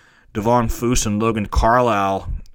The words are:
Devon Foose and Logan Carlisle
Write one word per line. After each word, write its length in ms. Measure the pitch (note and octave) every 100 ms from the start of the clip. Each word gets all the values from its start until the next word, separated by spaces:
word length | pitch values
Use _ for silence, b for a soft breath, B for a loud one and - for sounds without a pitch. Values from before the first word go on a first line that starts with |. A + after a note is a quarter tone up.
| b b b
Devon 340 | A2 G#2+ A#2+ A2+
Foose 380 | G#2+ A#2+ B2 A2
and 160 | G#2
Logan 240 | A2+ A2 G2
Carlisle 840 | - A2+ A#2+ B2 G2+ G2 F#2+ - - -